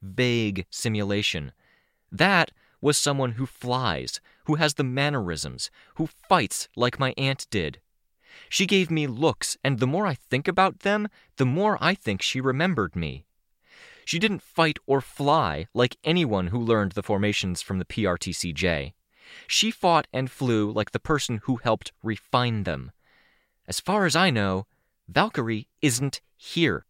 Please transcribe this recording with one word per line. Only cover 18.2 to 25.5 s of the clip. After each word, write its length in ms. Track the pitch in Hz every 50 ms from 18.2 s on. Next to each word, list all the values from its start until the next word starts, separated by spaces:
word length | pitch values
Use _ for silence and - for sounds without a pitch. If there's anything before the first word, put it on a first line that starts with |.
| - 92
C 220 | 85 - - 87 78
J. 420 | - 92 90 82 73 69 69 - _ _ _ _ _ - - - - - -
She 220 | - - - 220
fought 380 | - - - 180 170 151 - -
and 200 | - 127 131 127
flew 400 | - - 139 123 113 107 104 104
like 200 | 110 110 104 -
the 80 | - 120
person 420 | - - 160 139 - - 123 107 -
who 140 | - 131 113
helped 340 | - 120 110 - - - - _
refine 640 | - 113 107 - - _ - 123 120 120 113 107 98
them. 280 | 90 78 67 64 65 - _ _ _ _ _ _ _ _ _ _ _ _ _ _ -
As 120 | 95 -
far 260 | - - 196 214 196
as 100 | 165 127
I 160 | 160 185 185
know, 340 | 131 110 101 98 92 92 95 - _ _ _ _ _ _ _ -
Valkyrie 580 | 87 139 185 226 - - 120 113